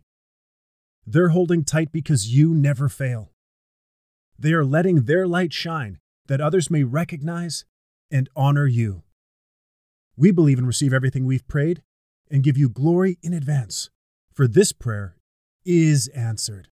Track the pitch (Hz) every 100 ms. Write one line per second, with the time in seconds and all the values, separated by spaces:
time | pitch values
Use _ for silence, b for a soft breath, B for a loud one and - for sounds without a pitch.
0 | _ _ _ _ _ _ _ _ _ _
1 | - 143 180 170 170 170 143 160 160 160
2 | 147 139 107 127 160 165 143 135 143 -
3 | 131 117 104 _ _ _ _ _ _ _
4 | _ _ _ _ 147 165 139 151 190 165
5 | 117 170 185 170 175 - 170 160 113 95
6 | _ _ - 135 143 180 151 160 131 139
7 | 170 160 151 170 170 - - _ _ _
8 | _ 139 131 - 135 143 143 117 110 92
9 | - _ _ _ _ _ _ _ _ _
10 | _ - 175 180 151 127 123 113 139 131
11 | 127 135 131 131 - 147 151 175 _ _
12 | _ _ _ 139 135 135 135 107 151 175
13 | 190 180 165 175 139 143 101 - - _
14 | _ _ _ - 131 110 214 - 120 104
15 | 98 - _ _ _ _ - 170 160 147
16 | 113 123 117 110 - 98 -